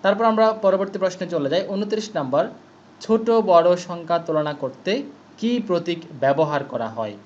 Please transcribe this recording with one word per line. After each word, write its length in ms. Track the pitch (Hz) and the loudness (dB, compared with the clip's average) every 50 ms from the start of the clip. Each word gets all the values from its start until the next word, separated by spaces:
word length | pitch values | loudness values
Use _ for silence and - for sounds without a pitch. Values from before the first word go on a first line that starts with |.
তারপর 220 | - 196 196 202 233 226 | 2 2 2 4 2 2
আমরা 140 | 220 220 220 220 214 220 214 | 4 4 4 2 2 2 2
পরবর্তী 340 | 190 185 190 196 196 196 196 | 2 2 2 0 -4 -4 -2
প্রশ্নে 240 | 185 185 180 - 185 175 175 | -2 -2 -2 -4 -8 -4 -4
চলে 140 | 160 143 135 | -2 -2 0
যাই। 100 | 151 180 190 - 202 | 0 0 -2 -2 -4
ঊনত্রিশ 320 | 196 208 208 214 214 208 - - 170 | -4 -4 -2 -4 -4 -4 -4 -4 -4
নাম্বার, 260 | 143 127 135 147 180 233 - - - - - - - - - - | -4 0 0 0 0 0 -4 -16 -20 -20 -20 -20 -20 -20 -20 -18
ছোট 260 | - - 220 226 226 226 226 226 220 208 | -2 0 0 0 2 2 2 2 4 6
বড় 180 | 180 170 165 175 180 175 180 | 6 6 8 6 2 2 0
সংখ্যা 320 | - 175 170 170 160 170 170 170 | -8 -10 -10 -4 -2 -2 -2 0
তুলনা 280 | 165 156 156 151 151 147 143 | 0 -2 0 0 -2 -4 -4
করতে 300 | 143 131 - - - 180 202 269 - - - - - - - - | -6 -8 -8 -6 -4 -4 -4 -4 -4 -8 -14 -20 -20 -20 -12 -4
কী 120 | - 233 240 240 - - | -2 -2 0 -2 0 0
প্রতীক 320 | 180 170 165 175 175 170 160 - 156 131 | -2 -2 0 -2 -6 -6 -6 -14 -6 0
ব্যবহার 400 | - 135 139 151 160 147 151 143 - - | 2 2 4 4 2 0 0 -4 -4 -4
করা 160 | - 117 113 113 113 | -6 -6 -6 -6 -6
হয়? 180 | 117 113 107 101 101 101 | -6 -8 -8 -8 -14 -18